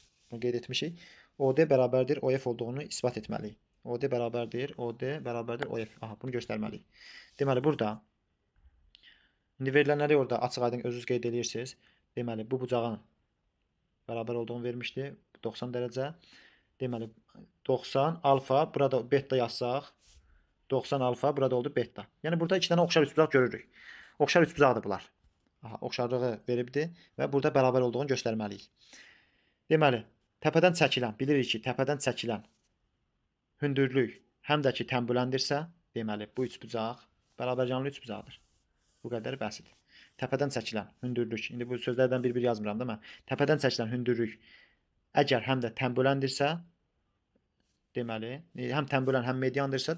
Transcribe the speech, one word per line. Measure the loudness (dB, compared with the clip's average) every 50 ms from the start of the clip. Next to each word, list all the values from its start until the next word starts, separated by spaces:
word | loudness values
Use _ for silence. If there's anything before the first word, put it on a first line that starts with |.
| _ _ _ _ _ _
Bunu | -8 -4
qeyd | -2 -2 -2 -2
etmişik. | -4 -6 -6 -4 -4 -6 -6 -10 -16 -20 -20 -20 _ _ _ 0
O | 0 2 4
D | 6 6 8
bərabərdir | 8 6 6 6 4 2 2 2 0 0
O | 2 0 0
F | 0 0 -4
olduğunu | -4 -4 -4 -6 -6 -8
isbat | -8 -8 -6 -2 -2 -2 -2 -4
etməliyik. | -6 -6 -6 -6 -6 -10 -12 -16 _ _ _ _ -8
O | -8 -4 -4
D | -2 -2
bərabərdir, | 0 -2 -2 -2 -2 -4 -4 -4 -6 -6 -6 -8 -8
O | -6 -6 -6 -6 -6
D | -6 -6 -6 -6
bərabərdir | -6 -6 -6 -6 -6 -6 -6 -6 -6 -6
O | -6 -8
F. | -8 -10 -12 -14
Aha, | -14 -14 -12 -10
bunu | -8 -6 -6
göstərməliyik. | -6 -4 -4 -6 -4 -4 -6 -8 -10 -16 _ _ -20 -20 -20 -20 -20 -20 -16 _ -2
Deməli, | 0 0 2 2
burada | 2 2 0 2 -2 -2 -4 -6 -12 _ _ _ _ _ _ _ _ _ _ _ _ -20 _ _ _ _ -20 _ _ -20 -20 _ _ _ _ _ _ _ _ -6
indi | -2 2
verilənləri | 4 4 4 4 4 2 4 4 4 4
orada | 4 2 0 0
açıq | 0 -2 0 0 0
aydın | 0 0 -2 -4 -6
özünüz | -6 -6 -2
qeyd | -2 -2 0 0 -2
edirsiniz. | -2 -2 -4 -4 -6 -6 -8 -10 -12 _ _ _ _ _ _ _ _
Deməli, | -6 -6 -4 -6 -6 -4 -4
bu | -4 -4
bucağın | -2 0 0 0 0 0 -4 -6 -10 _ _ _ _ _ _ _ _ _ _ _ _ _ _ _ _ _ _ _ _ -8
bərabər | -6 -6 -4 -4 -4 -4
olduğunu | -4 -6 -6 -6 -6
vermişdi. | -6 -6 -6 -8 -8 -8 -8 -8 -8 -12 -16 _ _ _ _ -8
Doxsan | -8 -8 -8 -8 -6 -4
dərəcə. | -4 -6 -4 -4 -4 -6 -6 -8 -12 _ -20 -20 -20 -20 _ _ _ _ _ _ -8
Deməli, | -6 -6 -4 -6 -8 -10 -12 _ _ _ -20 -20 -20 -20 _ _ 0 0
doxsan | 0 0 0 0 0 2 2 2 0 0 2
alfa, | 4 4 4 2 2 2 2 2 0 0
burada | 0 2 2 2 -2 0 2
beta | 0 0 2 0 0
yazsaq, | 0 0 -2 -2 -4 -4 -4 -4 -4 -6 -10 -16 _ _ -20 -20 -20 _ _ _ _ _ _ _ _ _ -2
doxsan | -2 -2 0 0 0 0
alfa, | 2 0 0 2 0 0 2
burada | 2 2 2 2
oldu | 0 0 0 -2
beta. | -2 -2 -2 -6 -14 -18 -18 _ _ -4
Yəni, | -2 0 0
burada | 2 2 2 0
iki | 2 2
dənə | 4 4 4
oxşar | 4 4 4 4
üçbucaq | 4 4 4 4 6
görürük. | 6 4 4 4 0 -6 -12 _ _ -20 -20 -20 -20 -20 -20 -14 _ 0
Oxşar | 2 4 6 6 6 6
üçbucaqdır | 6 6 6 6 6 4 0
bunlar. | -2 -4 -6 -6 -12 _ _ _ _ _ _ _ _ _ _
Aha, | -16 -14 -12 -10
oxşarlığı | -8 -6 -4 -4 -2 -2 0 0 0 -2 -2 -4 -2 -2
veribdi | -2 -2 -2 -2 -4 -4 -4 -4 -8 -14 -20 _ _ -4
və | -2 0
burada | 2 2 2 4 6
bərabər | 6 6 6 6 4 4
olduğunu | 2 2 0 0 0
göstərməliyik. | -2 0 0 -2 -2 -2 -4 -6 -8 -12 -16 -20 _ _ _ -20 -20 -20 -20 -20 -20 _ _ _ _ _ _ _ _ _ _ 2
Deməli, | 4 6 6 4 4 2 -2 -8 _ _ _ _ _ _ -2
təpədən | 2 4 6 6 6 6
çəkilən, | 4 2 2 2 0 -2 -2 -2 -2
bilirik | 0 2 2 2 2 0
ki, | -2 -4 -4
təpədən | -2 -2 0 0 0 0 0 -2
çəkilən | -2 -2 -2 -4 -4 -4 -6 -8 _ _ _ _ _ _ _ _ _ _ _ _ _ _ _ _ _ _ _ _ _ _ _
hündürlük | -2 0 2 2 2 2 4 2 2 2 -2 -10 _ _ _ _ -2 0
həm | 0 2 2
də | 2 0
ki, | 0 -2 -2
tənbüləndirsə, | -2 0 0 0 0 0 0 0 -2 -2 -2 -2 -2 -4 -4 -8 -14 _ _ _ -8
deməli, | -6 -6 -4 -6 -6 -8 -8 _
bu | -6 -6
üçbucaq | -6 -8 -12 -12 -8 -6 -4 -4 -4 -6 -10 _ _ _ _ _ _ _ -6
bərabər | -4 -2 0 0 0 0
yanlı | -2 -2 -4 -6 -8
üçbucaqdır. | -10 -12 -12 -12 -12 -12 -16 -20 -20 _ _ _ _ _ _ _ _ _ _ _ _ -10
Bu | -8
qədər | -8 -6 -6 -6 -6 -6
bəsit. | -6 -8 -8 -10 -16 -20 _ _ _ _ _ -20 -20 _ _ -8
Təpədən | -4 -2 0 0 0 -2
çəkilən | -2 -4 -6 -4 -6 -6 -8 -8 _ _
hündürlük. | -8 -4 -2 -2 -2 -2 -4 -6 -6 -8 -8
İndi | -8 -6 -6
bu | -6 -4
sözlərdən | -4 -2 2 2 2 2 2 2 0
bir-bir | 0 0 2 2 0
yazmıram | 0 0 -2 -4 -4 -4
da | -4 -6
mən. | -6 -8 -12 -16 -20 -18 _ -6
Təpədən | -2 0 2 2 2 2 2
çəkilən | 0 0 0 -2 -4
hündürlük | -4 -2 0 0 0 0 0 -2 -6 -10 -20 -20 -20 -20 _ _ _ _ _ _ _ _ _ _ 0
əgər | 2 4 4 2 2 2
həm | 0 0 0 -2
də | -4 -4
tənbüləndirsə, | -2 -2 0 2 2 2 2 2 2 0 -2 -2 0 0 0 -2 -4 -8 -14 _ _ _ _ _ _ _ _ _ _ _ _ _ _ _ _ _ _ _ _ _ _ _ _ -8
deməli, | -6 -6 -4 -6 -6 -8 -8 -10 -12 -16 _ -12
e, | -8 -6 -2
həm | -2 -2 0 0
tənbülən, | 0 0 2 2 2 2 0
həm | 0 -2 0
mediandırsa, | 0 0 0 0 -2 0 -2 -2 -2 -4 -4